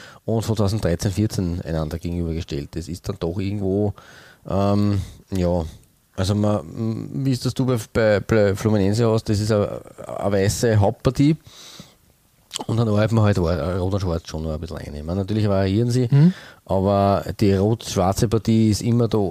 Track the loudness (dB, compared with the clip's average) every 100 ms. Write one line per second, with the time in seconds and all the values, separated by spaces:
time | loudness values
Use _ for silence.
0 | -20 -12 -4 -2 -2 -2 0 0 -2 -2
1 | -2 -2 -2 -2 -4 -4 -4 -4 -4 -6
2 | -6 -4 -4 -6 -6 -8 -8 -10 -10 -10
3 | -10 -6 -6 -4 -6 -4 -2 0 -2 -4
4 | -16 -20 -20 _ -6 -2 2 2 2 0
5 | -4 -12 -8 -2 0 0 -4 -10 _ _
6 | _ -6 -2 0 0 0 -4 -6 -6 -6
7 | -8 -4 -2 -2 -2 -2 -2 -2 -2 0
8 | 2 2 2 2 4 2 2 2 2 2
9 | 2 0 0 -2 0 0 0 -4 -12 -18
10 | -12 -6 0 2 2 2 2 4 4 2
11 | -2 2 2 2 -4 -20 -20 -20 -20 _
12 | _ _ _ _ _ -12 -4 -2 2 2
13 | 2 4 4 4 2 0 -2 -2 -2 -2
14 | -2 -4 -4 -8 -6 -6 -8 -12 -12 -10
15 | -6 -4 -2 0 0 2 2 2 0 0
16 | 2 6 6 4 -8 -14 -4 0 2 4
17 | 4 2 -2 0 2 4 2 0 -4 -2
18 | 0 0 0 0 2 2 4 2 0 2
19 | 2 0 -2